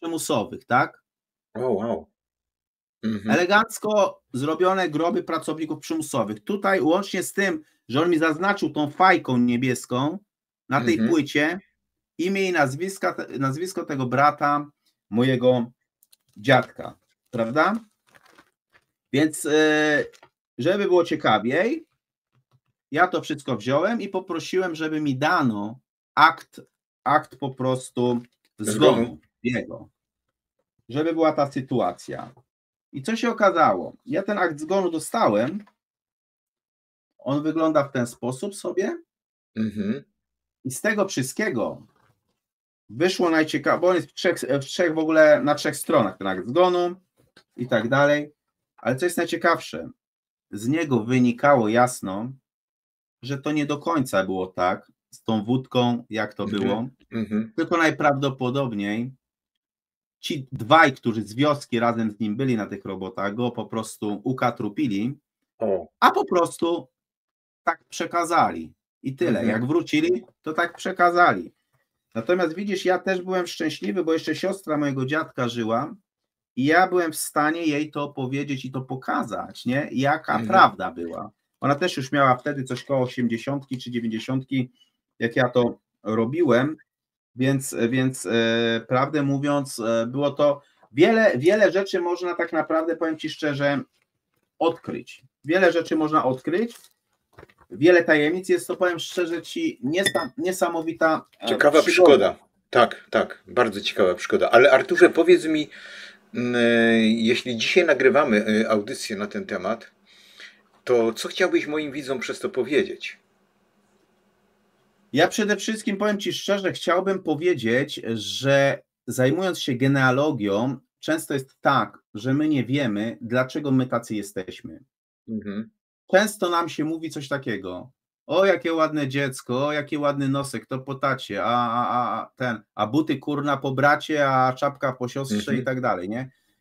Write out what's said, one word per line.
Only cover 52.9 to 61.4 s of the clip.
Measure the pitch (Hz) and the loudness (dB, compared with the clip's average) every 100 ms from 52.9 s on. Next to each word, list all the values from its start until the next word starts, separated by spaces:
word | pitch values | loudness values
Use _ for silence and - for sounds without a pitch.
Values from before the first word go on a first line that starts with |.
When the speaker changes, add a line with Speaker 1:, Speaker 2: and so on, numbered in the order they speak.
| _ _ _ | _ _ _
Speaker 1:
że | 123 139 | -8 -6
to | 151 | -2
nie | 151 143 | -2 -2
do | 143 | -2
końca | 165 160 127 98 | -2 -2 0 0
było | 95 95 92 | 0 -4 -6
tak, | - 90 104 _ _ _ | -2 0 -2 _ _ _
z | - | -12
tą | - 110 | -2 -2
wódką, | 104 131 131 127 120 120 - | 0 -2 0 0 2 0 -4
jak | 107 107 | -6 -6
to | - | -6
Speaker 2:
Mhm. | 98 98 | -6 -2
Speaker 1:
było, | 95 107 135 _ _ | 0 -2 -4 _ _
Speaker 2:
Mhm. | 113 101 107 113 - | -8 -2 -2 -4 -4
Speaker 1:
tylko | 165 170 | 0 2
najprawdopodobniej | 160 139 151 135 139 131 123 139 131 104 101 110 127 135 _ _ _ _ _ _ _ _ _ _ | 2 4 2 2 -2 -2 -2 -2 -2 -4 -4 -4 -6 -12 _ _ _ _ _ _ _ _ _ _
ci | - 156 131 | -8 -8 -8
dwaj, | 113 110 160 151 | -10 4 6 6
którzy | 135 120 110 | 2 -4 -4
z | 104 | -6
wioski | 113 | -2